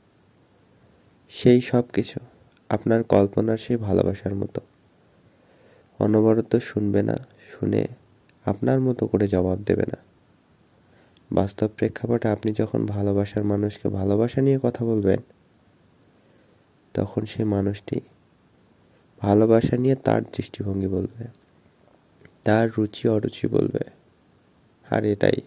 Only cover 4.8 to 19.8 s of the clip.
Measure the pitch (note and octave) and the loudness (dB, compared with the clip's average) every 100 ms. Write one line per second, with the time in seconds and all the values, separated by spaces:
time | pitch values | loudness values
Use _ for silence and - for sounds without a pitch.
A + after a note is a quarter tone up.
4.8 | _ _ _ _ _ _ _ _ _ _ | _ _ _ _ _ _ _ _ _ _
5.8 | _ - G#2+ G#2+ A2 A2+ A2 A#2+ - G#2+ | _ -4 0 4 4 2 2 0 0 -4
6.8 | G#2 G2+ G#2+ - - _ - - G2+ G2+ | -2 0 0 -4 -8 _ -20 -6 -2 0
7.8 | - - _ _ _ _ G#2 G2+ A#2+ C3 | -2 -8 _ _ _ _ -6 -2 0 0
8.8 | B2+ B2 G#2+ G2+ G2+ F#2+ F#2 F#2+ G#2 - | 0 -2 0 0 2 2 0 0 0 0
9.8 | - - _ _ _ _ _ _ _ _ | -2 -6 _ _ _ _ _ _ _ _
10.8 | _ _ _ _ - G2+ G2+ - G#2+ - | _ _ _ _ -4 0 0 -2 -4 -2
11.8 | A2 - A#2 A#2 A2+ G#2 A2 G#2+ A2 A2+ | -4 -2 -4 -2 0 -2 -2 -2 -2 -2
12.8 | G#2+ G2+ G2+ G2+ G2+ G#2 G#2 G2+ G#2 - | -2 -2 0 0 -2 -2 -2 -2 -2 -4
13.8 | - G2 G2 G2+ A#2+ - C3+ C3+ A#2+ - | -4 -2 0 0 0 0 2 2 0 -2
14.8 | A2+ G#2+ G2 G2+ - _ _ _ _ _ | -2 0 2 0 -2 _ _ _ _ _
15.8 | _ _ _ _ _ _ _ _ _ _ | _ _ _ _ _ _ _ _ _ _
16.8 | _ G2+ G2 A2+ G#2+ - G#2+ G2+ G2 G#2 | _ -6 -4 -4 -6 -4 -2 0 -2 -4
17.8 | - - - _ _ _ _ _ _ _ | -8 -8 -8 _ _ _ _ _ _ _
18.8 | _ _ _ _ G2+ G#2 A2 A2+ - B2 | _ _ _ _ 2 4 6 4 4 0